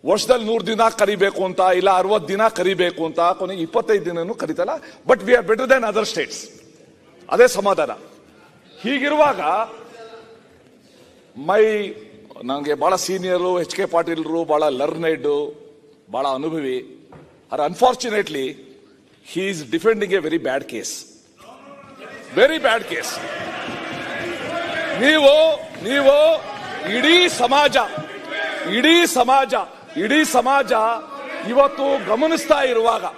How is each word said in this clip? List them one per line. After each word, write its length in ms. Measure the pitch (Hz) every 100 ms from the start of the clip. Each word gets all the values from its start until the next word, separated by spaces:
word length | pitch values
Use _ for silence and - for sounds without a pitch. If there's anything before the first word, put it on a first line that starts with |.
| 127
ವರ್ಷದಲ್ಲಿ 380 | 208 214 247
ನೂರು 220 | 214 226 180
ದಿನ 140 | 214 226 220
ಕರಿಬೇಕು 460 | 202 202 196 -
ಅಂತ, 160 | 190 180 185 180
ಇಲ್ಲ 140 | 190
ಅರವತ್ತು 380 | 185 185 214 160
ದಿನ 200 | 196 220
ಕರಿಬೇಕು 580 | 214 180 185 180 170 160
ಅಂತ, 140 | 156
ಕೊನೆಗೆ 420 | 175 180 185 190
ಇಪ್ಪತ್ತೈದು 420 | 160 233 226 208
ದಿನನೂ 300 | 165 170 170
ಕರೀತಲ್ಲ. 360 | 226 160 160 190 311 - - -
But 100 | 254
we 140 | - 247
are 60 |
better 240 | 180 220 254
than 180 | 262
other 200 | 226 202
states. 320 | 208 170 135 - - - - _ - _ _ - -
ಅದೇ 160 | 185 247
ಸಮಾಧಾನ. 440 | 196 196 185 143 107 - - _ _ - _ _ -
ಹೀಗಿರುವಾಗ 580 | 214 277 277 302 294 180 151 190 226 - - - 220 226 - - _ _ _ _ _ _ - _ _ -
ಮೈ, 540 | 151 202 220 214 202 - - - - -
ನಂಗೆ 300 | 120 139 143
ಬಹಳ 220 | 147 156 185
ಸೀನಿಯರು, 640 | - 185 180 180 180 180
ಎಚ್ 160 | 160 -
ಕೆ 80 |
ಪಾಟೀಲ್ರು, 600 | 196 170 165 165 156 165
ಬಹಳ 180 | 160 151 156
ಲರ್ನೆಡ್, 600 | 131 147 160 165 156 139 143 143 - - - _ _ _
ಬಹಳ 160 | 113 139
ಅನುಭವಿ. 840 | 131 156 160 135 127 - - - - - _ _
ಆದ್ರೆ 140 | 127 151
unfortunately, 800 | 180 254 247 247 214 196 147 135 151 - - _ _ _ _ -
he 160 | 165 190
is 80 | 180
defending 500 | 131 160 208 220 202
a 60 | 190
very 180 | 156 165
bad 300 | 156 135 -
case. 260 | 117 92 - - - _ _ - - - - - - - - -
Very 240 | - 269 320
bad 240 | 247 226 233
case. 240 | 139 - - - - - - - - - - - - - - - - - - - -
ನೀವು, 340 | 254 311 277 302 320 294 - -
ನೀವು 320 | 190 277 269 285 311 311 - - - - - 220
ಇಡೀ 320 | 277 349 359
ಸಮಾಜ, 480 | - 247 277 294 254 214 - - - - - - - - 208
ಇಡೀ 300 | 294 339 339
ಸಮಾಜ 480 | 254 240 269 262 240 180 - - -
ಇಡೀ 280 | 214 294
ಸಮಾಜ 480 | 311 254 240 277 226 226 220 226 220 - - - 190
ಇವತ್ತು 580 | 247 277 277 277 277 185
ಗಮನಿಸ್ತಾ 560 | 220 311 320 330 294
ಇರುವಾಗ 420 | 269 233 226 220 180